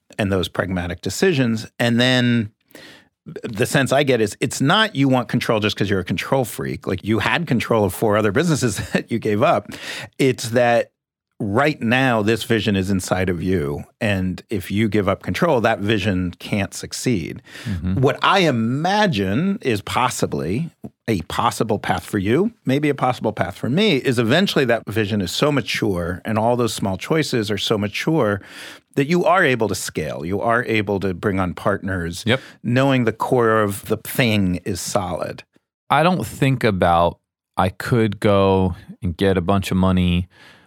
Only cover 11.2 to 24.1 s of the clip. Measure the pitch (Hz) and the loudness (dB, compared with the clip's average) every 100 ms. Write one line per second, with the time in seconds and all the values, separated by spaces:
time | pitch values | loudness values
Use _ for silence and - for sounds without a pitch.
11.2 | _ - 107 107 151 147 117 127 135 113 | _ -8 -2 2 2 0 0 2 2 2
12.2 | 104 113 - 113 107 98 95 95 - 90 | 2 0 0 0 2 0 0 -2 0 0
13.2 | 95 87 92 92 71 73 - _ 110 95 | 0 -2 0 0 0 -4 -10 _ -2 0
14.2 | 92 85 - 101 - 98 110 104 95 95 | -2 -6 -6 -6 -2 0 2 2 2 0
15.2 | - 95 175 131 107 87 101 110 104 90 | -4 0 2 4 2 2 0 0 0 0
16.2 | 90 - - 107 98 - - - 135 104 | -2 -6 -4 -4 -4 -8 -12 -4 -2 -2
17.2 | 76 - - - 113 90 90 95 131 - | -4 -10 -16 -12 -8 -4 -2 2 2 2
18.2 | 156 190 170 117 113 135 175 208 208 107 | 2 4 4 2 0 0 0 2 2 2
19.2 | 95 107 190 196 135 104 - - 123 - | 0 0 0 -2 -2 -2 -2 0 0 0
20.2 | - 73 71 110 165 - - - - 101 | -2 -2 -4 -4 -6 -10 -18 -8 -4 -4
21.2 | - - 113 - 110 104 - 90 - 107 | -2 0 0 0 -2 -2 -2 -4 -2 -2
22.2 | 95 139 214 - - 135 147 135 127 123 | 2 2 0 -4 -2 0 0 0 -2 0
23.2 | 110 - 87 - 107 156 214 139 139 | -4 -2 -4 -4 -2 2 2 2 2